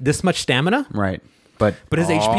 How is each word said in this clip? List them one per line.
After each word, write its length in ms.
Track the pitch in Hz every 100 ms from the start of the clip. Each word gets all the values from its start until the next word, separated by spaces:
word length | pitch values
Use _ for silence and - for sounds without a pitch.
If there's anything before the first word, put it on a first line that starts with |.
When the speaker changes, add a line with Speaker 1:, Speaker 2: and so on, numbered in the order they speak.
Speaker 1:
this 220 | 135 147
much 200 | 185 170
stamina. 440 | - 127 160 247 277
Speaker 2:
Right. 280 | 104 98 87 - _ _ -
But 160 | 107 92 -
Speaker 1:
But 100 | 151
his 100 | 170
H 120 | 160
P 40 | 107